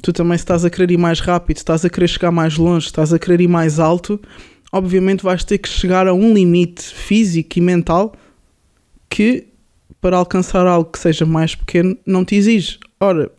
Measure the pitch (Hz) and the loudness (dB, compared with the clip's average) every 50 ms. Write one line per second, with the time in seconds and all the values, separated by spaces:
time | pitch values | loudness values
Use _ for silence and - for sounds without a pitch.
0 | - - 170 - 170 170 170 170 - - 180 170 170 175 170 - 185 175 175 175 | -4 -4 -2 0 0 0 0 -2 -2 -2 -2 0 0 0 0 0 0 2 2 2
1 | 175 170 165 160 - - 175 175 175 - 156 - - - 160 160 165 175 170 - | 2 0 0 -2 -2 -2 -2 -2 -2 -2 -4 -4 -2 -2 -2 0 0 -2 0 0
2 | 180 170 - - - 170 170 170 160 160 156 156 165 170 175 165 151 - - - | 0 0 0 -2 -2 0 0 0 0 0 0 0 0 2 2 0 -2 -4 -2 -2
3 | 156 151 165 160 - - 180 170 180 175 180 170 165 160 147 156 160 156 170 180 | 0 0 0 0 2 2 2 2 4 2 2 2 0 0 0 0 2 0 0 0
4 | 170 - 208 208 208 - - - - - - _ _ - - 190 190 185 180 190 | -2 -6 -8 -8 -8 -14 -20 -20 -20 -20 -20 _ _ -8 -6 -4 -2 0 0 0
5 | 185 190 196 190 - 190 185 175 - - 214 196 - - - - - 180 185 185 | 2 2 0 0 0 -2 -2 -2 -2 -2 -4 -4 -4 -4 -4 -2 -2 0 0 2
6 | 185 190 180 185 202 226 220 208 185 175 170 175 180 170 175 - - - - - | 2 2 2 2 4 4 4 4 4 4 4 2 2 0 -4 -10 -18 -18 -16 -16
7 | - - 202 214 226 196 170 165 156 - - 180 170 180 180 175 170 - 165 170 | -4 -2 0 2 2 2 0 -2 -4 -4 -2 0 0 2 2 0 0 0 0 0
8 | 202 220 - - _ _ _ _ _ _ _ _ _ _ _ _ _ _ _ _ | 0 -2 -6 -12 _ _ _ _ _ _ _ _ _ _ _ _ _ _ _ _
9 | _ _ - - 208 220 254 - - _ _ _ _ _ _ _ _ _ - _ | _ _ -4 0 0 0 0 -2 -4 _ _ _ _ _ _ _ _ _ -14 _
10 | - 185 180 180 180 175 - 185 180 - - 190 180 180 180 170 165 165 - - | -2 0 0 0 0 0 -2 -2 -2 0 0 2 2 2 2 2 0 -2 -6 -4
11 | - 175 160 - 165 160 160 160 160 160 - - - - - 175 170 185 185 - | -2 -2 0 0 0 0 0 0 -2 -2 -4 -6 -8 -4 0 0 0 0 -2 -4
12 | _ - 190 185 185 180 - 202 196 214 233 214 165 - - - - - _ _ | _ -2 -2 0 0 0 2 2 4 4 2 2 0 -4 -8 -12 -18 -20 _ _
13 | 196 202 185 160 143 - - | -2 0 0 0 -2 -4 -6